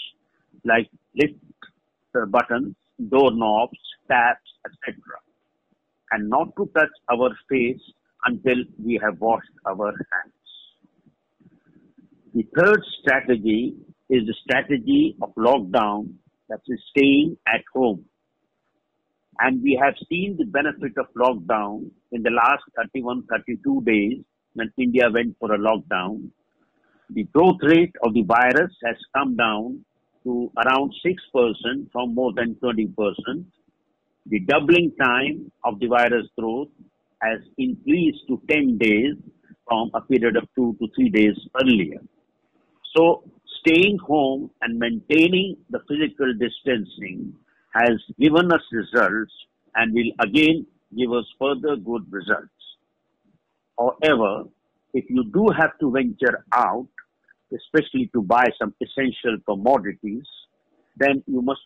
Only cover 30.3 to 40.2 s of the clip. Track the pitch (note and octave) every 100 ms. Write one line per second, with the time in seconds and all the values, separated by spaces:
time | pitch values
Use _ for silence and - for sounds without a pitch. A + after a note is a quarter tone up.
30.3 | A#2+ A#2+ - A#2+ C3 C#3 - F3 F#3 -
31.3 | C3 A#2+ G#2+ A#2 C3+ - A#2+ B2 A#2 B2+
32.3 | G#2+ A#2 A2 B2+ A2+ G#2 F#2+ G#2 F2 G2+
33.3 | D3+ F3+ _ _ _ _ _ _ _ -
34.3 | G#2+ F#2 D3 D3 F3 E3+ - C3 B2 C#3
35.3 | D3+ - _ B2 G#2 A#2+ B2 A#2+ A#2 -
36.3 | - A2+ A#2+ D3 _ _ _ _ _ A2
37.3 | A2 - - B2+ A#2+ C#3 E3+ D#3+ - -
38.3 | B2+ - D3+ C3+ A2 A2 G#2 C3+ D3 -
39.3 | _ _ - - A2+ A2+ A2+ - B2+